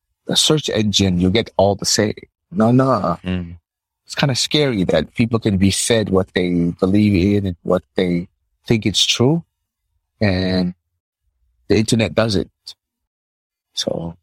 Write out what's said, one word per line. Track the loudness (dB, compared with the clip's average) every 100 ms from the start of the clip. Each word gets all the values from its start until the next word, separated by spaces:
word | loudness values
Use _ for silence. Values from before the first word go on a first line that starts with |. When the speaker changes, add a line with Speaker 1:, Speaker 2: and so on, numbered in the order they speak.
| _ _ -6
Speaker 1:
the | -2
search | 0 0 -2
engine, | -2 0 2 2 2
you | 2
get | 0 -2 0
all | 0 0
the | -2
same." | 0 -2 -4 -16 _ _
No, | -2 2
no. | 4 2 0 -2 -4
Speaker 2:
Mm. | -6 -6 -8 -16 _ _ _ _ -14
Speaker 1:
It's | -4
kinda | -2 -2
scary | -2 0 0 0 0
that | 0 0 -2
people | -2 0
can | 0 2
be | 2
fed | 0 0 0 2
what | 0 0
they | -2 0 0 -2 0
believe | 0 4 4 4 2 0
in | -2
and | -6
what | -2 -2 -2 -4
they | -2 -2 -6 _ _ _ -2
think | 0 0
it's | 0
true, | 0 2 2 0 -4 _ _ _ _ _ _ -4
and | -2 0 0 0 -2 -6 _ _ _ _ _ _ _ _ 0
the | 0
internet | 2 0 0 0
doesn't. | 0 -2 -4 _ -20 -20 _ _ _ _ _ _ _ _ _
So | -8 -6 -6 -8 -12